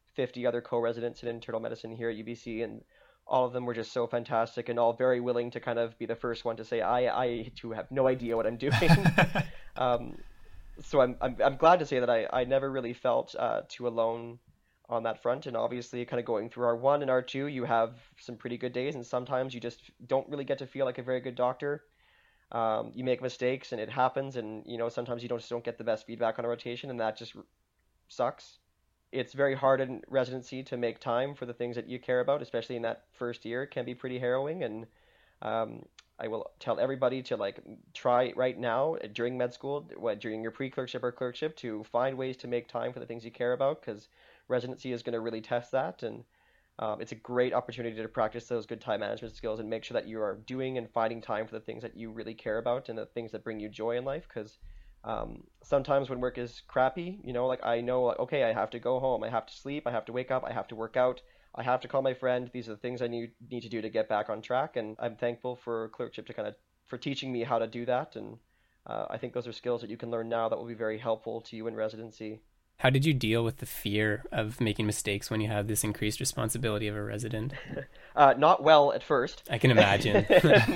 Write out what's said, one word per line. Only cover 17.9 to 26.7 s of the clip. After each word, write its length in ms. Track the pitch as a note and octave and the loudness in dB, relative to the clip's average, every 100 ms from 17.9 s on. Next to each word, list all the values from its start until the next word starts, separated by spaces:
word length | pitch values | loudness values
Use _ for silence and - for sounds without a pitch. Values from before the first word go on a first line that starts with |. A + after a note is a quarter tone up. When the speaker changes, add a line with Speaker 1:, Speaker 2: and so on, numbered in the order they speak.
| A#2+ - _ | -2 -20 _
Speaker 1:
some 180 | - A2+ | -14 -10
pretty 200 | B2 A#2+ | -8 -6
good 160 | B2 | -4
days, 240 | B2 C3+ C#3 | -4 -4 -6
and 100 | A#2+ | -4
sometimes 480 | B2+ B2+ C3 C3+ | -4 -2 -2 -2
you 60 | B2 | -4
just 300 | A#2+ - - _ B2+ | -10 -10 -20 _ 0
don't 220 | C3+ - | 0 0
really 160 | C#3+ | -8
get 140 | C3+ - | -4 -4
to 80 | C3 | -4
feel 180 | C#3+ C3 | -2 -2
like 120 | B2 | -2
a 40 | |
very 180 | B2 B2+ | -2 -2
good 160 | C3 B2 | -4 0
doctor. 480 | B2 B2+ C#3+ D3 _ _ _ _ _ _ _ | 0 0 -4 -6 _ _ _ _ _ _ _
Um, 400 | A#2 A2+ A2 A2+ | 0 2 0 -2
you 100 | A#2 | -4
make 180 | B2+ B2+ | 0 0
mistakes, 480 | C3 - B2 B2+ - | -2 -2 -2 -2 -6
and 80 | A#2 | -6
it 100 | A2 | -6
happens, 440 | B2+ B2+ C#3 C3+ B2+ | 2 2 2 -4 -6
and, 280 | G#2+ G#2+ - | -8 -10 -10
you 120 | A#2 | -4
know, 100 | A#2 | -4
sometimes 340 | B2 A#2+ A#2 | -4 -6 -6
you 60 | A#2+ | -4
don't, 100 | A#2 | -6
just 120 | - | -6
don't 120 | A#2+ | -6
get 160 | A#2 A#2 | -6 -6
the 60 | |
best 220 | A2+ A2 - | -2 -4 -4
feedback 320 | A2+ A2+ A2+ | -2 0 0
on 40 | |
a 40 | A#2 | -2
rotation, 420 | A#2+ B2 | -4 -6